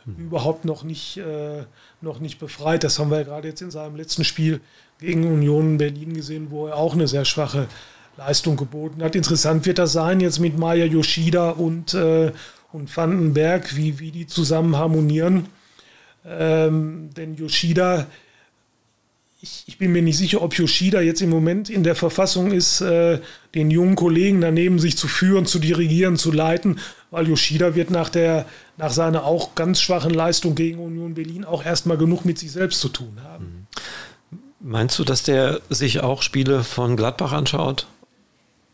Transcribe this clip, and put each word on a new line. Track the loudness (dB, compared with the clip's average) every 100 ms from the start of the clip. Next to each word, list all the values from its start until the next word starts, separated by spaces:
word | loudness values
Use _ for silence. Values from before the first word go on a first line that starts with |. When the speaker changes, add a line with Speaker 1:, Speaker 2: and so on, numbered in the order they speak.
| -16
Speaker 1:
Mhm. | -14 -8
Speaker 2:
überhaupt | -2 -2 -2 -4
noch | -6
nicht, | -10 -12 -12 -12
äh, | -10 -10 -10 -12 -14 _ _ _
noch | -12 -10
nicht | -12 -12
befreit. | -14 -6 -2 0
Das | 0 0
haben | 0
wir | 0
ja |
gerade | -2 -8 -12
jetzt | -12
in | -14
seinem | -12 -12 -14
letzten | -8 -4
Spiel | -4 0 0 -2 -6 _ _ _
gegen | -4 0 2
Union | 2 4 4 2 2
Berlin | 0 -4 -10
gesehen, | -10 -10 -12 -10
wo | -10 -8
er | -2
auch | 0
eine | 2 0
sehr | 0 -2
schwache | -2 -2 -2 -4 -8 -20 -20 -20 -10
Leistung | -4 -2 0 -2
geboten | -4 -8 -12 -6
hat. | -4 -2
Interessant | 0 0 2 2 2
wird | 0
das | 2
sein | 2 2 2
jetzt | 2 0
mit | 0 0
Maya | 2 2 2
Yoshida | 2 0 0 2 2 2
und, | 0 -2 -2 -4
äh, | 0 2 4 2 -2 -14 -20 _
und | -14 -8 -2
Vandenberg, | 0 2 2 2 2 0 -2 -4
wie, | -4 -4
wie | -10
die | -12 -8
zusammen | -2 0 2 2 2
harmonieren. | 2 2 2 2 2 2 0 -10 _ _ _ -20 _ _ -14
Ähm, | -2 2 4 4 2 -2 -8 -14 -12
denn | -12 -10
Yoshida, | -4 -2 2 2 2 2 -2 -10 _ _ _ _ _ _ _ _ _ _ _ _
ich, | -18 -18 -18
ich | -2
bin | 2
mir | 4
nicht | 4 4
sicher, | 2 2
ob | 0 2
Yoshida | 2 2 4 4
jetzt | 2 2
im | 2
Moment | 4 2 0 -2
in | 0
der | 2 2
Verfassung | 0 2 0 2 0
ist, | 2 2 0
äh, | 2 4 4 2 -4 -18 _ 0
den | 2
jungen | 4 4 4
Kollegen | 4 4 4 4
daneben | 4 4 4 4
sich | 2 0
zu | -2
führen, | 2 4 4 4
zu | 2
dirigieren, | 2 2 2 4 4 2
zu | 2
leiten, | 2 2 2 0 -2 -6 -18 _
weil | -2 0
Yoshida | 2 0 2 2
wird | 2 0
nach | 0 0
der, | 2 2 2 -2 -12 -20 -8
nach | -4
seiner | 0 2 0
auch | 2 0 -2 -2
ganz | 0 2
schwachen | 2 2 2
Leistung | 2 2 2 0 0
gegen | 0 -2
Union | -8 -8 -8
Berlin | -8 -10 -10 -6
auch | -6
erstmal | -2 -2 0 2
genug | 2 2 0
mit | -2
sich | -6
selbst | -4 -2 -2
zu | -4
tun | -6 -12 -16
haben. | -18 -16 -16
Speaker 1:
Mhm. | -16 -16 -16 -14 -14 -18 -20 _ -20 -20 _
Meinst | -6 -2 0 0
du, | 0
dass | 0
der | 2 2 2 0 -4
sich | -2 0 0
auch | -2 -2
Spiele | -2 0 2 2 0
von | -2 0 0
Gladbach | 0 -2 -4
anschaut | -2 -2 -2 -2 -4 -10 -18 _ _ _ _ _ _ _